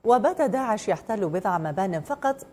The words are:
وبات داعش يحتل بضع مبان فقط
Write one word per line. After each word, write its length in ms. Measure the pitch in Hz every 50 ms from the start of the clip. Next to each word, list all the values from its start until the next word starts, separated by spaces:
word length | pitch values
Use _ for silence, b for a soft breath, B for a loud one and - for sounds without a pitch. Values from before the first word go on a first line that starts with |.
| -
وبات 360 | 220 240 254 214 302 359 359 311
داعش 460 | 254 190 262 262 240 214 214 - -
يحتل 400 | 180 156 - - 226 214 196 160
بضع 300 | 151 185 185 202 180 170
مبان 420 | 160 156 147 160 190 190 170 160
فقط 460 | 151 - 285 277 - 269 269 269 - -